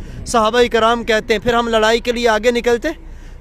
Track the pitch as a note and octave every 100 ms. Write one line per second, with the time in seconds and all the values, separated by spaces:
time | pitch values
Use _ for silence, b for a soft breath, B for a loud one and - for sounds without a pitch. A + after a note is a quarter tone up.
0 | B B - A#3+ G#3+ A#3+ A#3+ A3+ A3 A#3
1 | A3+ G#3+ G#3+ G#3+ A#3+ A#3 A#3 A3+ G#3+ A#3
2 | A#3 A#3+ A#3 G#3+ A3+ A#3+ A#3 A#3+ D#4 E4
3 | B B B B